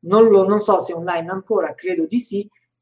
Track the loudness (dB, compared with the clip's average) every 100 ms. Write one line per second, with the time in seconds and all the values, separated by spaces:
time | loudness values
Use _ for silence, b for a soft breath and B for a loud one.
0 | 0 4 6 6 4 0 0 0 -2 -8
1 | -6 -6 -6 -10 -4 -4 -4 -6 -8 -6
2 | -4 -4 -6 -8 -10 _ _ _